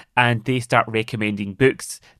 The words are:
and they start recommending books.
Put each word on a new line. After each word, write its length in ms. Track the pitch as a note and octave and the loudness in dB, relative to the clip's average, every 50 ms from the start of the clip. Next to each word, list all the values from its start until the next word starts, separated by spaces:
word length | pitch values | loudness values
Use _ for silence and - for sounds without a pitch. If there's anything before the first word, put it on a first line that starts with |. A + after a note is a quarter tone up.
| - _ _ | -20 _ _
and 300 | B2 B2 A#2+ A#2 A2+ - | 2 2 4 2 0 -2
they 160 | - B2+ B2+ | -2 -2 -2
start 260 | A#2+ - C3 A#2+ A2+ - | -2 0 2 2 2 2
recommending 680 | A2 A2 A2 - - A2 G#2+ G#2+ G#2 G2+ G#2 G2 G2 | -2 -4 -4 -4 -4 -4 -2 -2 -2 -4 -6 -8 -2
books. 440 | - C3 C3+ - - - - - - - _ _ _ | 2 2 2 2 0 -6 -14 -14 -16 -18 _ _ _